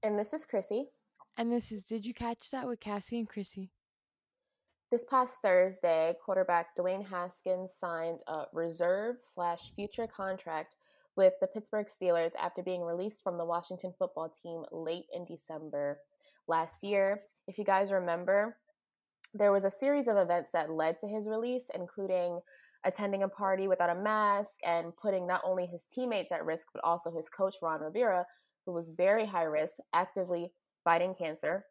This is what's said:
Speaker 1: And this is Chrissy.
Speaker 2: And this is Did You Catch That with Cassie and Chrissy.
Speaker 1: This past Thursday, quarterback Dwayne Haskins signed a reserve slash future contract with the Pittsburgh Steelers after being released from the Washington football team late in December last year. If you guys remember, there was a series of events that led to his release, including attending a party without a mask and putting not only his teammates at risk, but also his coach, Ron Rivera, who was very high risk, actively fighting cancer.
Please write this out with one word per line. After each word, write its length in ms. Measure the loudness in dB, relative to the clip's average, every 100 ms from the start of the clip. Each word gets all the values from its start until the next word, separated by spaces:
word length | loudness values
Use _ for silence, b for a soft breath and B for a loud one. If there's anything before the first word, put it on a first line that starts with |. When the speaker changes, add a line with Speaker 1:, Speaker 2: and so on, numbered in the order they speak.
Speaker 1:
And 160 | 0 0
this 140 | 0
is 120 | -4 -2
Chrissy. 440 | -2 0 -4 -4 _ _ _ -16 -4
Speaker 2:
And 120 | 0
this 220 | 0 -2
is 140 | -8 -6
Did 200 | -6 -6
You 80 |
Catch 380 | -6 -4 -6 -6
That 160 | -6 -6
with 140 | -6
Cassie 360 | -4 -6 -4 -4
and 120 | -4
Chrissy. 420 | -6 -10 -10 -14 _ _ _ _ _ _ _ _ _ _ _ _
Speaker 1:
This 140 | -2 2
past 360 | 2 2 0
Thursday, 760 | 4 6 6 2 2 4 2 0
quarterback 540 | -2 0 2 2 0 -2
Dwayne 320 | -2 -2 -4
Haskins 640 | -6 -6 -8 -4 -4 -4
signed 460 | -6 -6 -4 -4 -6 -6
a 200 | -8 -6
reserve 720 | -4 -4 0 2 2 0 -6
slash 520 | -10 -4 -2 -2 -8
future 340 | -10 -8 -6 -8
contract 680 | -6 -6 -6 -6 -6 -8 -16 b b b 6
with 200 | 6 6
the 80 | -2
Pittsburgh 400 | -4 -4 -4 -4
Steelers 460 | -2 2 4 2 0
after 240 | -4 -4
being 200 | -4 -4
released 420 | -2 -2 -4 -4
from 140 | -6 -4
the 80 | -2
Washington 480 | -2 -2 -10 -10 -4
football 300 | -4 -4 -8
team 380 | -10 -12 -10 -10
late 320 | -8 -6 -6 -8
in 100 | -12
December 760 | -10 -10 -10 -10 -8 -4 -4 -4 -12 _ b b -2
last 340 | 0 0 -4
year. 400 | 0 2 4 2 -6 _ -12
If 100 | -4
you 60 |
guys 300 | 2 4 4
remember, 640 | 2 0 -2 2 4 2 -4 _ _ _ _ _ _ -14
there 200 | 4 6
was 100 | 6
a 80 | 4
series 380 | 0 2 4 4
of 80 | 4
events 340 | 4 2 2
that 180 | 0 0
led 300 | 2 0 0
to 80 | -4
his 220 | -4 -2
release, 380 | -2 -2 -2 -4
including 680 | -8 -8 -6 -2 0 0 -4 -10 b b b
attending 380 | -4 -2 -2 0
a 80 | -2
party 380 | 0 0 2 2
without 240 | 4 4
a 40 | 2
mask 600 | 2 4 4 4 0 -4 0
and 300 | 0 0 -4
putting 300 | 0 0 2
not 140 | 0 2
only 220 | 0 -2
his 180 | -6 -10
teammates 460 | -6 -2 -2 -2
at 120 | -4
risk, 240 | -2 -4 -6
but 100 | -4
also 280 | 0 0 -2
his 180 | -6 -8
coach, 260 | 0 -2 0
Ron 180 | -4 -2
Rivera, 460 | -4 0 2 2 0 b b b -6
who 80 |
was 160 | -6 -6
very 380 | 2 4 4 2
high 160 | 0
risk, 320 | 2 2 0 -4 0
actively 580 | 0 2 -2 -2 -2 -2 _ _ _
fighting 300 | 4 4 4
cancer. 520 | -2 -6 -4 -4 -4 -6